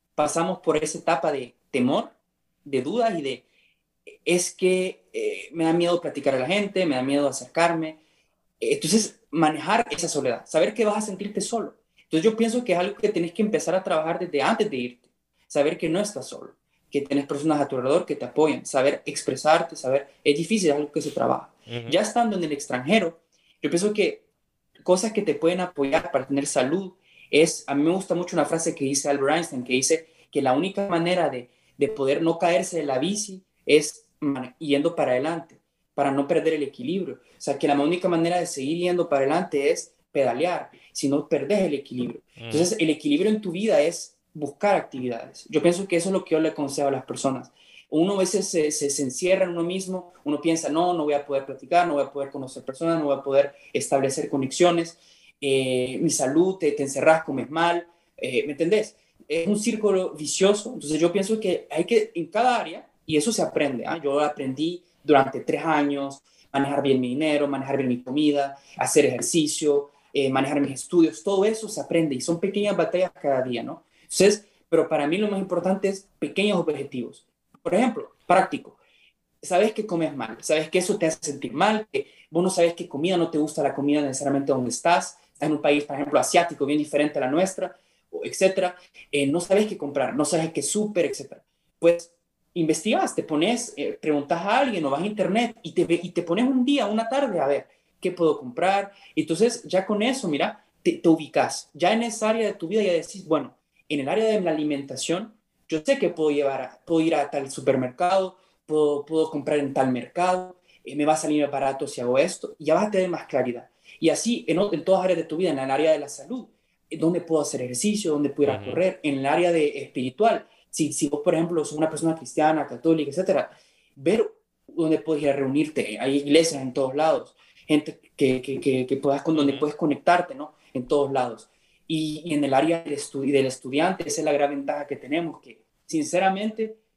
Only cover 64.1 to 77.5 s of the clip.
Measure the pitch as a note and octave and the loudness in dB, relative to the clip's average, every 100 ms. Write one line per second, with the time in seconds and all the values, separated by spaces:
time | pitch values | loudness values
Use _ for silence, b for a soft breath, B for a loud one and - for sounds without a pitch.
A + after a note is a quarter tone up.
64.1 | C#3 D3 - C3 C3 D#3+ F3 b b C#3+ | 0 0 -2 -6 -4 -4 -4 b b 4
65.1 | C#3 C3+ B2+ - D3+ D#3+ D3+ C#3+ C#3+ C#3 | 6 4 -2 -4 -2 0 2 2 -2 -6
66.1 | - _ b b C#3 C#3 C#3 C#3 C3 B2 | -10 _ b b -2 0 0 2 2 2
67.1 | C3 D#3 D3 C#3+ C3+ C3 C#3 B2+ B2 B2+ | -2 0 2 0 -2 -2 -2 0 -2 -2
68.1 | C#3 D3+ C#3+ C#3 C#3 B B B2+ D#3 C#3 | 0 2 2 0 -6 B B 2 4 4
69.1 | B2 - E3+ D3 - D3 C#3+ C#3+ b b | 2 0 0 0 0 2 2 0 b b
70.1 | C#3+ C3+ C3+ C3+ C#3+ C#3 C3+ - F3 D#3+ | -2 0 0 0 0 -2 -4 -2 4 4
71.1 | - G3+ G3 G#3 A3 G#3 - - E3+ D#3 | 2 -2 2 2 0 -6 -8 -2 0 0
72.1 | B2+ - E3 F#3+ G#3 G3+ F3+ E3 F3+ F3+ | -2 -2 -2 -2 0 0 0 0 0 -2
73.1 | - D3 C3 B2+ A#2 A#2+ - _ b b | -2 -2 0 0 -4 -6 -12 _ b b
74.1 | - G3 G#3+ b b b E3 - D#3 D3 | 4 4 4 b b b 2 2 2 0
75.1 | F#3 G#3 G3 F#3+ F3 F#3 F#3+ F#3+ G3 - | 0 0 -2 -2 -2 0 0 -2 -4 -10
76.1 | - D3 - G#3 F#3 D#3+ C#3+ C3+ B2+ A#2+ | -8 -6 -2 0 0 0 -2 -4 -8 -10
77.1 | - _ _ _ | -12 _ _ _